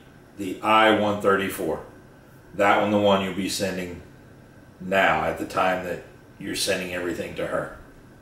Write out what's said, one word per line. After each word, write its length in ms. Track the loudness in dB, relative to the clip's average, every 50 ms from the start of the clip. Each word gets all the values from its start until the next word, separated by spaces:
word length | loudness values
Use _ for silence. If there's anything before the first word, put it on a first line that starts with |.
| -20 -20 -20 -20 -20 -16 -12
the 220 | -10 -8 -8 -6 -2
I 380 | 2 4 6 6 6 6 6 4
one 220 | 2 0 0 0
thirty-four. 580 | 2 2 2 2 0 -2 -4 -4 -4 -4 -4 -6 -8 -14 -20 -20 -20 -20 -20 -20 -20 -20 -20 -20 -20 -8 -2
That 260 | 2 4 4 4 4
one, 100 | 2 2
the 80 | 2 4
one 240 | 4 4 4 4 2
you'll 100 | -2 -4
be 120 | -4 -4
sending 540 | -4 -4 -2 -4 -4 -4 -4 -8 -8 -10 -14 -16 -20 -20 -20 -20 -20 -20 -20 -20 -20 -20 -20 -20 -20 -18 -12
now 420 | -4 0 2 4 4 4 2 2 0
at 140 | -2 -4
the 80 | -4 -6
time 400 | -4 -2 0 0 2 0 -2 -4
that 180 | -6 -8 -8 -10 -16 -20 -20 -20 -20 -18
you're 180 | -12 -10 -8 -6
sending 380 | -4 -2 -2 -2 -2 -4 -6 -6
everything 420 | -6 -6 -6 -6 -6 -8 -8 -6
to 120 | -6 -6
her. 300 | -4 -4 -4 -4 -6 -10 -16 -20 -20 -20 -20 -20 -20 -20 -20